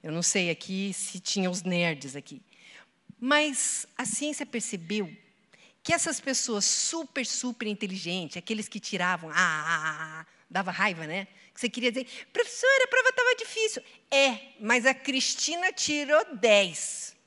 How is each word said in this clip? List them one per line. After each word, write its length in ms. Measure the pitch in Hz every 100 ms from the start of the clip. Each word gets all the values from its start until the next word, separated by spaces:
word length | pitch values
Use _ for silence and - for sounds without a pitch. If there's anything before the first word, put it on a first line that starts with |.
Eu 80 | 160
não 120 | 160
sei 280 | 175 202 175
aqui 420 | 156 - 190 196
se 280 | 185 - 185
tinha 280 | - 202 185
os 140 | 180
nerds 540 | 180 175 175 147 135 139
aqui. 260 | - 135 _ _ - - - _ _ -
Mas 680 | 247 294 302 262 - - - -
a 80 |
ciência 400 | 254 - 294 285
percebeu 720 | 277 233 - 196 165 208 180 - _ _ _ _ _ _
que 100 | -
essas 280 | 330 339 294
pessoas 440 | - 262 - 208
super, 640 | 196 - - 330 294 - 233
super 420 | - 254 233 214
inteligentes, 680 | 208 202 190 165 180 160 180
aqueles 320 | - 220 -
que 120 | 208
tiravam, 500 | - 185 180 175 165
"Ah, 40 | 156
ah, 460 | 180 156 151 165
ah, 360 | 156 151 160 156
ah", 60 | 160 _ _
dava 220 | 185 190
raiva, 360 | 165 208 165 156
né? 200 | 180 190 _ -
Que 80 | -
você 80 | 240
queria 240 | - 247
dizer, 140 | 233 247 - -
"Professora, 520 | - 480 - 508 539
a 40 | 508
prova 240 | 508 508
tava 220 | 508 494 480
difícil." 460 | 453 440 440 - - - _
"É, 440 | 277 269 220 - -
mas 280 | 214 247 233
a 80 |
Cristina 800 | 262 - 262 - - - 339 370
tirou 520 | - - 294 285 302 440 254
dez." 800 | 226 208 190 156 - - - -